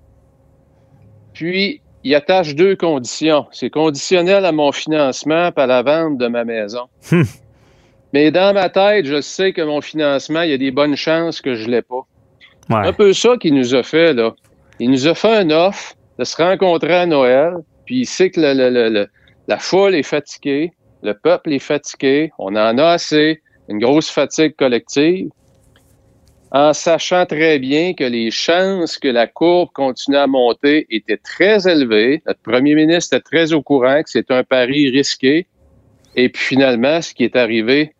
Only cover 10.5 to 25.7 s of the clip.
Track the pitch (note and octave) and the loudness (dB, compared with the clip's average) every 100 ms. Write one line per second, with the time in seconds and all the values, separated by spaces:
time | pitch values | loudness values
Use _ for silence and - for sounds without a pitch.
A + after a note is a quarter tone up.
10.5 | C3+ C3+ C3 D3 C3+ D#3+ E3 E3+ D3+ C#3+ | -2 -2 0 -2 -2 -2 -2 -2 -6 -8
11.5 | A#2 A2+ A#2+ - B2+ - _ _ _ - | -6 -2 -4 -4 -12 -12 _ _ _ -20
12.5 | _ - A2+ F#2+ F#2+ G3+ F3+ A3+ B3 E3+ | _ -2 0 0 2 4 4 2 2 2
13.5 | C#3 B2 C3 - D#3 E3 B2 A2+ - _ | 0 2 0 0 2 2 2 -2 -4 _
14.5 | _ _ - A#2+ C3+ D3 D#3 G#3+ A3+ E3+ | _ _ -6 0 2 2 0 2 2 2
15.5 | D#3 F#3 G3 - - _ - B2 - E3+ | 2 2 -2 -16 -20 _ -10 -8 -2 0
16.5 | F#3+ F#3 E3 D3+ F3+ F3 C#3+ B2+ C3 E3 | 2 2 0 0 0 2 2 4 4 2
17.5 | F3+ D#3+ _ - B2+ A#2+ - F#3 F3 D3 | -2 -14 _ -8 -6 -4 0 0 2 0
18.5 | C3+ B2+ B2 A2+ G#2+ G2+ _ _ _ - | 2 2 2 0 0 -4 _ _ _ -6
19.5 | G#2 - F3+ G3 E3+ - D3+ - - C#3+ | -6 0 2 2 0 -2 -4 -6 -10 -4
20.5 | C#3 E3+ _ _ _ G#2 G2+ D#3 F3+ E3+ | -4 -4 _ _ _ -8 -4 0 0 0
21.5 | C3+ - D3 - - C#3 C#3+ D#3 - F#2+ | -6 -4 -6 -6 -4 0 0 -2 -6 -6
22.5 | G#2+ A2+ A#2+ E3 E3+ - D3+ D#3 D#3+ _ | -2 0 2 2 2 0 0 0 -2 _
23.5 | _ - G#2 A#2+ D3+ D#3 - C3+ - D#3 | _ -12 -4 2 2 0 -4 -4 0 -2
24.5 | - C3+ A#2 - C#3+ D#3 F#3+ D#3+ _ _ | 0 -2 -2 -4 0 0 0 -4 _ _
25.5 | _ _ | _ _